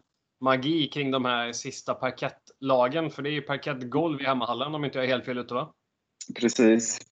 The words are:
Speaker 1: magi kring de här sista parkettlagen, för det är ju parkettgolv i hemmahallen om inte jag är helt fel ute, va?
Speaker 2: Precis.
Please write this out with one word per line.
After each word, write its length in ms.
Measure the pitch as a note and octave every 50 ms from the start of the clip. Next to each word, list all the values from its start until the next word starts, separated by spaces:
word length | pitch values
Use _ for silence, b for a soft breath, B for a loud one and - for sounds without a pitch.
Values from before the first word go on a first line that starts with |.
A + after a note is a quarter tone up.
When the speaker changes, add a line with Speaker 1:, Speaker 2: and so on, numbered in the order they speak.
| _ _ _ _ _ _ _ -
Speaker 1:
magi 460 | B2+ C3 C3 C3 B2+ D3+ E3 E3 C#3+ -
kring 240 | - D3 C#3+ C3+
de 140 | C3 C3+ B2
här 260 | B2 B2 A#2+ A#2 A#2+
sista 420 | A#2 - - C3+ - - - - B2
parkettlagen, 1160 | - B2+ B2+ B2 - D3+ C3 - _ _ _ - - C3+ C3+ C3+ B2 B2 B2+ C#3 E3 D#3+ D3+
för 120 | - -
det 80 | C3+ C#3+
är 20 |
ju 100 | D3+ D3
parkettgolv 800 | C#3+ - C#3+ C3+ - D3+ C#3+ B2+ B2+ A#2+ A#2+ D3 E3 E3+ D3+ C3+
i 20 | C#3
hemmahallen 520 | C3+ C3+ B2+ A#2 A#2 A#2+ A#2 C3+ D3+ D#3
om 100 | D3+ D3
inte 120 | C3+ - C3+
jag 80 | B2+
är 40 | B2+
helt 160 | C3 B2 A#2+
fel 120 | C3 B2+ B2
ute, 160 | A#2+ - A#2+
va? 200 | B2 D3+ D#3 _ _ _ _ _ _ _ _ _ - - - - -
Speaker 2:
Precis. 600 | A#2+ A2+ - - A#2+ A2 A2+ A#2 A#2 - - - - _